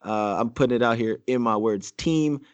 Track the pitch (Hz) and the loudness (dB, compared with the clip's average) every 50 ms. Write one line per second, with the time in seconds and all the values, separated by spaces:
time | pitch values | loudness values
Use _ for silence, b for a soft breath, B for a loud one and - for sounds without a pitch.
0 | - 104 107 107 107 104 95 92 117 117 - - 135 123 123 117 120 117 117 117 | -6 -4 -2 0 0 0 0 -2 -2 -2 0 0 2 2 2 2 2 2 2 0
1 | 113 110 107 - _ 123 127 123 117 113 107 104 110 113 104 95 - - - - | 0 -2 -4 -4 _ -2 0 0 2 0 0 2 0 0 0 -2 -6 -10 -12 -6
2 | - 165 160 156 151 151 143 139 B B | -2 0 0 2 2 0 -2 -4 B B